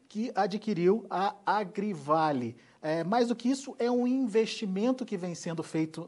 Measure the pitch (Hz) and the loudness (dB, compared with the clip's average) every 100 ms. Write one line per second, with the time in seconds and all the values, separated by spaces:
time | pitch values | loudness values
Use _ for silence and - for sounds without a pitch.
0 | _ 208 240 - 202 196 220 175 175 220 | _ -6 -2 0 0 0 -2 2 4 4
1 | - 180 202 - - 196 190 202 208 170 | 2 -2 -2 -2 0 0 0 -4 -4 -2
2 | 139 160 156 135 117 120 - _ 156 165 | 2 4 4 2 -2 -8 -16 _ -4 -2
3 | 165 240 240 233 240 269 - - 240 247 | 2 2 2 0 0 -2 -4 -2 0 2
4 | 247 262 247 214 220 - 208 185 233 254 | 2 2 2 2 2 0 -4 0 0 0
5 | 226 190 180 165 175 165 156 160 160 160 | -2 -6 -6 -6 -6 -6 -4 -2 -2 -4